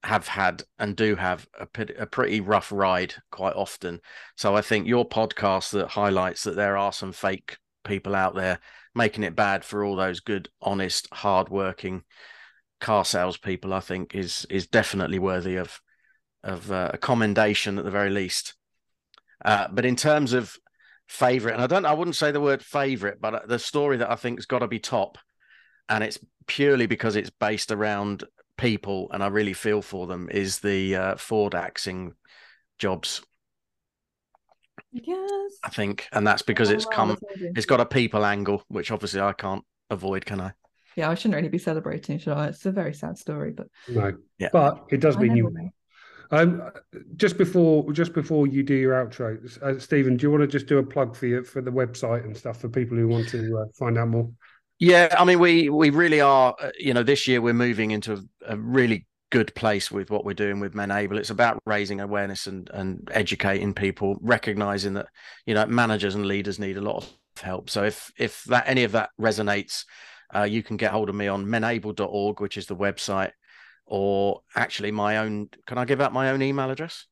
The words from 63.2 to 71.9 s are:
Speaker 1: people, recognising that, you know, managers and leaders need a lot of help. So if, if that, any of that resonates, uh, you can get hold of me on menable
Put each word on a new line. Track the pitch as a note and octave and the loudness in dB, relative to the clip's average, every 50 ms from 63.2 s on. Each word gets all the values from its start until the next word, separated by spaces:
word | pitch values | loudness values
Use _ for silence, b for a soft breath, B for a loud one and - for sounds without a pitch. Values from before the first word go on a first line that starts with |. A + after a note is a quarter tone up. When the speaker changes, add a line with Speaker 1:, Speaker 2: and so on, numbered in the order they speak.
| G#2+ F2+ - - - G2 G2 G2 F#2+ G2+ F#2+ | 0 -2 -2 -2 0 0 0 0 0 -2 -2
Speaker 1:
people, | - G2+ G2 F#2 - G#2 G2 G2+ - | 0 -2 -2 -2 0 -2 -2 -2 -2
recognising | - A2+ B2 A2+ - A2+ G#2 G2 G#2 G2+ G2+ G2+ F#2+ G2+ G2 | 2 2 2 2 2 -2 -2 -2 0 -2 -2 -2 -2 -4 -4
that, | G2+ G#2 - B B B B B B B | -4 -8 -10 B B B B B B B
you | - A2+ | 0 2
know, | G#2+ G#2+ | 2 2
managers | - A#2 A#2+ A#2+ A2+ G#2+ G#2 F#2+ G2+ F#2+ | 4 4 4 4 4 2 0 0 -2 -2
and | G#2 G#2 | -2 -2
leaders | G2 G2 G2+ G2 G2+ F#2+ F2+ | -2 -2 -2 -2 -4 -6 -6
need | G2+ G2 F#2+ G2 | -6 -6 -6 -6
a | |
lot | G2+ G#2 - - | -4 -4 -4 -6
of | - - - _ _ _ _ - | -6 -10 -20 _ _ _ _ -14
help. | - F#2+ F#2 F#2 F#2 - | -10 -8 -8 -8 -8 -6
So | - A2 G2+ | -4 0 0
if, | G#2+ G#2+ - - - _ - | 0 -2 -4 -12 -20 _ -4
if | A#2+ A2+ - - - | -4 -4 -4 -8 -4
that, | - B2 A#2+ - - | 2 2 2 2 4
any | C3+ C3 B2 | 2 2 2
of | A2 | 4
that | G2 A#2 G#2 - _ _ | 2 0 0 0 _ _
resonates, | G#2+ A2+ G#2+ G2+ G#2+ G2+ G2+ G2+ G2 - - - - B B B B B B B B B - | 0 0 0 2 0 0 0 -2 -2 -6 -8 -10 -10 B B B B B B B B B -2
uh, | G2 G#2 | 0 0
you | G#2 G#2+ A2 | 2 0 -2
can | G#2 - A2 | -4 -4 -6
get | G2+ A2+ G#2 | -2 0 0
hold | F#2+ G#2+ G#2+ G2 | 2 0 0 0
of | G2 | -2
me | G#2 G2+ G2+ | -2 -2 -2
on | G2 G2 G2 | -2 -2 -2
menable | G2+ A2+ A2+ A2 A2+ A#2+ A#2 - G#2+ | -2 -2 0 0 0 -2 -2 -4 -8